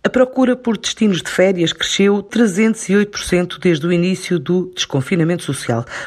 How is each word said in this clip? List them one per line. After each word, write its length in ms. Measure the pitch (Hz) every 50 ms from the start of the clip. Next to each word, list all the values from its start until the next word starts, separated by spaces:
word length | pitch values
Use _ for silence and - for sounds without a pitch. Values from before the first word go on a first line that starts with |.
| -
A 40 | 220
procura 480 | - 254 254 254 - 262 254 247 247
por 200 | 247 - 233 214
destinos 460 | - - - - - 226 208 185 160
de 80 | - -
férias 420 | - - 185 190 190 175 165 160
cresceu 520 | 156 - - - - - 196 202 202 202 196
trezentos 640 | 202 - 214 240 214 170 190 220 220 220 - - -
e 80 | 190
oito 160 | 208 202 202
por 80 | - -
cento 400 | - - 185 180 180 175 - -
desde 260 | - 180 170 147 143
o 60 | 170
início 440 | 180 170 175 185 190 175 - - 180
do 360 | 165 135 - 175 185 175 180 -
desconfinamento 720 | - - - - 139 131 - 190 170 160 165 175 170 -
social. 400 | - 139 - - - 117 113 120 - - - -